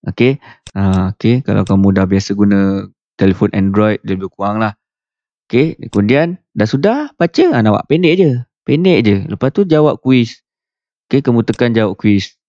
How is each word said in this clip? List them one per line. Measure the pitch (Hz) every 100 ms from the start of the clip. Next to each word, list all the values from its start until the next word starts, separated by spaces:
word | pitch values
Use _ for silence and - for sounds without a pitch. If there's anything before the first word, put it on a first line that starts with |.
| -
Okey. | - 123 139 - - -
Ah, | 98 98 92 95
okey. | 101 113 123
Kalau | 127 104 98
kamu | 98 98
dah | 95 92
biasa | 98 -
guna | 101 101 98 98 98 98 _ _ -
telefon | 95 95 104
Android, | 98 98 98 107 104 -
dia | 95
lebih | 95
kurang | - 101 107
lah. | 110 101 _ _ _ _ _ _ _
Okey. | 117 156 - -
Kemudian, | - 101 135 170 185 _ -
dah |
sudah, | 107 156 190 262 302 _
baca. | 170 - 349
Ah, | 135
nak | 107 101
buat | -
pendek | 151 180 180
je. | 175 123 123 _
Pendek | - 143 185 160
je. | 110 98 98
Lepas | 185 135
tu, | 170 196
jawab | 156 151 -
kuis. | 131 131 117 - _ _ _ _ _ _ _
Okey, | 139
kamu | 131 117
tekan | 110 110 120 113
jawab | 107 92
kuis. | 104 101 - _